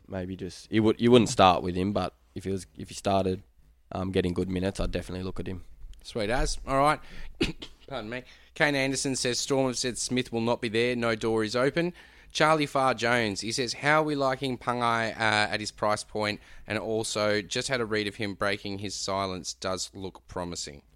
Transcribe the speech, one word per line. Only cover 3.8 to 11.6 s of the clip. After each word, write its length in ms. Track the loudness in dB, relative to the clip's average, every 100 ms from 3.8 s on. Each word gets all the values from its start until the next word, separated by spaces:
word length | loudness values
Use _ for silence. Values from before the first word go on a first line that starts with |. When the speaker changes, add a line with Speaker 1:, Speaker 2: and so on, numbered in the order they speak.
| _
Speaker 1:
um, 200 | -6 -2
getting 220 | 0 0
good 160 | 0 -2
minutes, 300 | -2 -2 -2
I'd 120 | -2
definitely 320 | -4 -6 -8
look 160 | -6 -6
at 80 | -6
him. 160 | -8 -12 -16 -18 -16
Speaker 2:
Sweet 260 | -10 -4 0
as. 280 | 0 0 -2 -2
All 120 | 2
right. 220 | 4 2 -4 -12 -12 -4
<coughs> 460 | -4 -4 -14 -18 -12
Pardon 200 | -10 -8
me. 120 | -10 -12 -20 -16
Kane 220 | 0 2 2
Anderson 400 | 0 0 -2 -2
says, 240 | -2 -2
"Storm 280 | 0 0 2
have 100 | -2
said 200 | -4 -4
Smith 340 | -2 -2 0
will 100 | -2
not 200 | 0 0
be 80 | 0
there. 260 | 0 0 0
No 200 | 0 0
door 280 | 0 0
is 120 | 0
open." 380 | 0